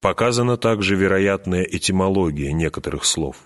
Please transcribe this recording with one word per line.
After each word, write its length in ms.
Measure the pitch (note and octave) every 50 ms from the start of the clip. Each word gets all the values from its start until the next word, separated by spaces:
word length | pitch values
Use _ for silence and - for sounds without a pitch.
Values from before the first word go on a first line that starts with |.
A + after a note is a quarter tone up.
Показана 540 | - G#2 F2+ - A2+ A#2+ B2 A#2+ B2 B2 B2
также 400 | A#2+ - A2+ A2+ G#2+ G2+ F#2+ G2+
вероятная 680 | F#2+ F#2+ F#2+ F#2+ F#2+ G2 G2 G2 F#2+ - - F2+ F2+ F2+
этимология 880 | - - F#2 - - F#2+ F#2 F#2 F#2+ F#2+ G2+ F#2 E2 D2+ D2 C#2+ C#2
некоторых 540 | D2 D#2+ E2 D#2 - - - - - C#2+ -
слов. 320 | - - - D#2 C#2 B1+ - -